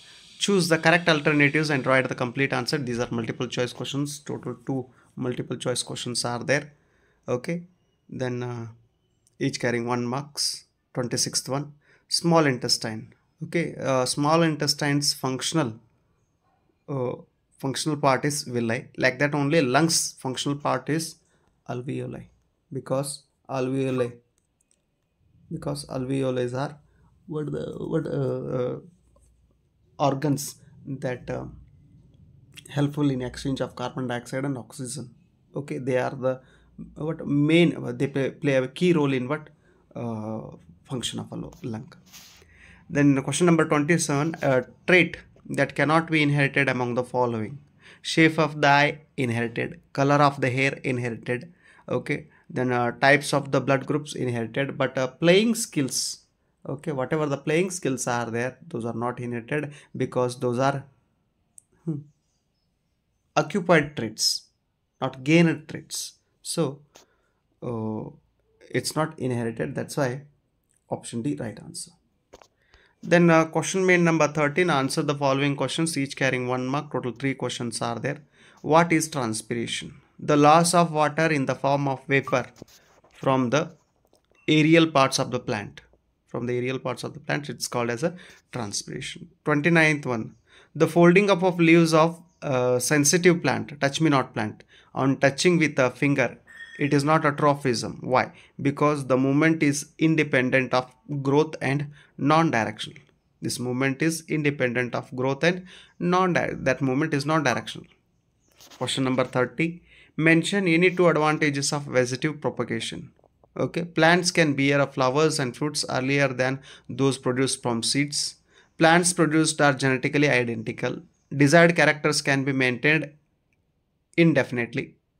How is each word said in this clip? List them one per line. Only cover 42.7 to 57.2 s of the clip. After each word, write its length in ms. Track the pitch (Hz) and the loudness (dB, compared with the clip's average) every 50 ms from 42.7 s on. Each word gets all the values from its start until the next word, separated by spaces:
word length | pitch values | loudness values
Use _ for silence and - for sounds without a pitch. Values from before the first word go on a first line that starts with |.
| - - _ - | -20 -20 _ -4
Then 320 | 160 143 143 143 139 135 131 | 0 4 6 6 4 4 2
question 240 | 143 139 - 175 | -2 0 2 4
number 200 | 175 170 160 156 | 6 6 6 4
twenty-seven, 680 | 160 160 147 143 143 170 156 - - 147 143 151 165 160 - - | 4 2 2 2 2 2 0 0 0 0 0 0 -2 -2 -2 0
a 240 | 143 131 127 123 - - _ _ | 2 2 2 0 -2 -8 _ _
trait 300 | - 180 180 160 175 - - - - _ _ - - | 4 4 4 4 2 -2 -10 -18 -20 _ _ -14 -6
that 260 | - 139 139 131 - | -2 -2 -2 -2 0
cannot 360 | - 143 147 156 165 160 160 | -2 0 2 2 2 2 0
be 120 | 160 156 151 | 0 0 2
inherited 460 | 143 143 147 139 135 139 143 139 131 | 2 2 2 2 2 2 0 0 0
among 260 | 127 123 123 120 120 | 0 -2 -2 -2 -2
the 100 | 127 123 | -4 -4
following. 560 | 123 - 127 123 120 117 110 107 - 143 139 - _ _ _ - - - - - | -2 -2 -2 0 0 -2 -4 -6 -8 -10 -14 -18 _ _ _ -20 -20 -20 -14 -10
Shape 360 | - - 165 160 160 156 165 | -2 2 4 4 4 4 2
of 220 | 156 147 151 151 | 0 -2 0 2
the 80 | 147 143 | 4 6
eye 320 | 143 143 143 147 151 - - _ _ | 6 6 4 2 0 -4 -12 _ _
inherited, 640 | - 131 120 113 117 117 113 113 127 123 127 170 - - _ - | -4 -2 -2 -2 -2 -2 -4 -4 -6 -8 -8 -8 -14 -20 _ -2
color 220 | - 139 139 143 | 0 2 4 4
of 260 | 147 147 139 143 139 131 | 4 4 4 2 0 -2
the 80 | 131 | -2
hair 280 | 120 135 135 139 135 - - | 0 0 0 -2 -2 -4 -4
inherited. 680 | 135 131 123 120 120 113 113 - - 123 123 143 170 - _ _ - - _ _ - | -4 -4 -4 -4 -6 -6 -6 -6 -6 -6 -6 -8 -12 -20 _ _ -20 -20 _ _ -6
Okay, 380 | - 123 123 - 147 - 151 - _ _ _ - | -6 -4 -4 -4 -6 -8 -8 -12 _ _ _ -10
then, 220 | - 127 127 127 123 | -6 -4 -2 0 0
uh, 180 | 120 123 120 | 0 0 -2
types 420 | 117 - 139 135 143 147 143 - - | -2 2 4 6 6 4 4 0 -2
of 180 | 139 135 139 139 | -2 0 0 -2
the 100 | 135 123 | 0 2
blood 240 | 131 139 131 131 | 2 0 0 0
groups 280 | - 147 151 147 143 - | -2 -4 -4 -6 -8 -8
inherited, 640 | - 127 123 120 117 113 113 117 139 139 135 - | -6 -4 -4 -4 -4 -6 -4 -4 -4 -4 -4 -4
but, 220 | 139 135 127 131 135 | -4 -4 -4 -2 -2
uh, 80 | 131 | -4
playing 480 | 127 - - 165 170 180 196 220 233 220 | -4 -4 0 2 4 4 4 4 2 0
skills, 640 | 226 - - - 160 135 123 - - - - - - _ _ _ _ _ _ _ _ - - | -2 -4 -6 -4 -4 -4 -2 -4 -4 -6 -6 -8 -12 _ _ _ _ _ _ _ _ -12 -10
okay, 220 | 139 135 - 165 | -10 -8 -8 -6
whatever 360 | 143 131 127 127 165 156 | -6 -4 -4 -2 -2 -2